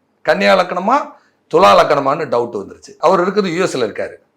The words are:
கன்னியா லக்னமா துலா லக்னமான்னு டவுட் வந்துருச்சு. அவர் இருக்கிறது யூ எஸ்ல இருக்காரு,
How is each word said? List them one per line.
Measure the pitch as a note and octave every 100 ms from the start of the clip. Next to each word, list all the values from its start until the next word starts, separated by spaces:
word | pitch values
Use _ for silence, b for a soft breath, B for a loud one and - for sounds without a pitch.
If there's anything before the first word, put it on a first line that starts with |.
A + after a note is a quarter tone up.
| _ _
கன்னியா | - E3+ G3+ F#3+
லக்னமா | F3 F3+ F#3+ C#4 D4 b b b _
துலா | D#3+ G3+ F#3+
லக்னமான்னு | D#3 C#3+ C3+ D#3+ D#3
டவுட் | A#2+ A#2 G#2
வந்துருச்சு. | G2 - - -
அவர் | D#3 F#3
இருக்கிறது | F3+ G3 F#3+ E3
யூ | F#3
எஸ்ல | C3 A2
இருக்காரு, | - F2 - _